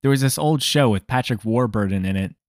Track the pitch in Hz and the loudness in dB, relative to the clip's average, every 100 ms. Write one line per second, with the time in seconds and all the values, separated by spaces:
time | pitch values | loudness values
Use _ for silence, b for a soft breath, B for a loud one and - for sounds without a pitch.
0 | 139 139 135 139 151 156 - 151 131 98 | 2 2 2 0 0 0 0 2 2 2
1 | - 127 - 117 110 113 123 107 101 98 | -2 -4 -2 -4 -2 0 0 0 -2 -2
2 | 92 95 95 - | -2 -2 -4 -8